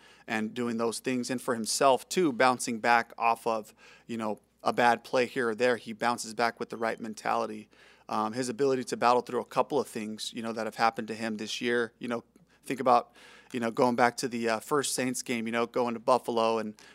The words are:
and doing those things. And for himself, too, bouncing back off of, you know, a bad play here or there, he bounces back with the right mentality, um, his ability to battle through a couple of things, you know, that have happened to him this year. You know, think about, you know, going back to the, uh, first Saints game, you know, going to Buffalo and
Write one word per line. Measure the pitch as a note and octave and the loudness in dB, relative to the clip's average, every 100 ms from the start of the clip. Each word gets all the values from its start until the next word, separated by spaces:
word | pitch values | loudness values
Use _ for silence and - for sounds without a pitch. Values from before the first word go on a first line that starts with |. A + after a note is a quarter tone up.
| - - - | -20 -16 -6
and | A2 A2 | -4 -2
doing | B2 A#2+ A2+ | -4 -4 0
those | A#2 G#2+ | -2 -2
things. | C3 B2+ A#2+ | -4 -4 -4
And | B2+ | -4
for | - | -4
himself, | A#2 G#2+ - C#3 B2 - | -4 -2 2 4 4 0
too, | F#3+ E3 | 0 2
bouncing | A#2 C3 B2 - A2+ | 4 4 4 -2 0
back | A#2+ A#2 A2+ - | 4 4 2 -2
off | A#2 A#2 A#2 | 0 0 0
of, | A2+ G#2+ - - - - | -2 -4 -18 -20 -20 -10
you | A#2 | -6
know, | A2 G#2 _ _ | -4 -6 _ _
a | A#2 | -4
bad | A2+ A#2+ A#2 | 4 4 4
play | - C3 A#2 | 0 0 0
here | C3+ A#2 | 0 -2
or | |
there, | G#2+ B2 A2+ | 2 2 0
he | A#2 | -4
bounces | G#2+ A#2+ A#2 A2 | -2 -2 -2 -4
back | A2 A#2 - | 0 0 -2
with | A#2+ | -8
the | A2+ | -4
right | A2+ - | -4 -4
mentality, | A2+ G#2+ A#2 A2+ A2+ G#2+ G#2 _ - _ - | -8 -6 -2 -2 -2 -8 -16 _ -20 _ -6
um, | A2 G#2+ | -2 -2
his | A#2 B2 | -2 -4
ability | A2+ C#3 C3 | 0 0 0
to | A#2 A2+ | -2 2
battle | A#2 B2 | 4 4
through | A#2+ B2 | 2 -4
a | G#2+ | -4
couple | C3 B2 C#3+ | -2 0 0
of | G#2+ | -2
things, | A#2 G#2+ G#2+ - | -4 -8 -8 -10
you | B2+ | -8
know, | A2+ | -8
that | A2+ A2 | -6 -6
have | |
happened | - A2+ - A2 | 2 2 2 -6
to | |
him | A2 A2+ G#2+ | -6 -6 -6
this | A2 - | -6 -4
year. | B2 A#2+ A2+ - | -2 -2 -2 -6
You | A#2+ | -8
know, | A#2+ - _ _ _ - | -8 -10 _ _ _ -8
think | C3+ | -2
about, | B2+ A#2+ - - - - - | 4 4 2 -14 -20 -20 -10
you | B2+ | -4
know, | A#2 | -2
going | A2 B2+ A#2+ | 2 2 4
back | A#2+ - | 2 2
to | B2+ | -6
the, | A#2+ A2+ | -2 0
uh, | A2 | -2
first | - D3+ B2+ | 0 -2 0
Saints | - B2+ B2 | -2 -2 -4
game, | - A#2 A2+ | -4 -4 -2
you | |
know, | A#2 | -2
going | A#2 B2+ A#2+ | -2 0 -2
to | A#2 | -2
Buffalo | B2+ B2+ - A2+ A2+ A2+ | 2 2 2 2 2 2
and | G#2+ - - | -2 -10 -20